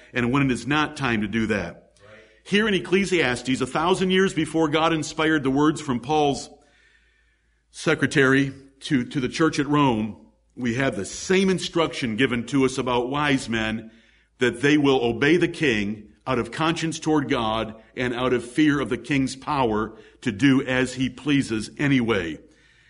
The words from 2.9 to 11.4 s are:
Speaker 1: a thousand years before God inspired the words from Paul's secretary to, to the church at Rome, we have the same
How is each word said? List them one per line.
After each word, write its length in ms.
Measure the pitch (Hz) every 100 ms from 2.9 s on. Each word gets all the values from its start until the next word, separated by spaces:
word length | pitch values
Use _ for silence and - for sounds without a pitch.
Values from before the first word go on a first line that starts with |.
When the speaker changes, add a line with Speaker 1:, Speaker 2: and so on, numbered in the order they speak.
| 190 190 180 131 120 - 127
Speaker 1:
a 40 | 131
thousand 460 | 156 170 190 185
years 220 | 185 190
before 340 | - 156 160 156
God 260 | 156 160
inspired 500 | 160 143 - 156 156
the 80 | 135
words 280 | 135 151 151
from 200 | - 120
Paul's 500 | 120 156 147 127 - - _ _ _ _ _ _ _ _ _ _ _
secretary 800 | - - 151 139 151 135 135 139 - - _
to, 240 | - 135 120
to 140 | 147
the 100 | 123
church 300 | - 160 156
at 80 | 143
Rome, 500 | 147 139 110 110 104 - _ _ -
we 200 | 123 117
have 200 | 139 196
the 100 | 185
same 440 | - - 190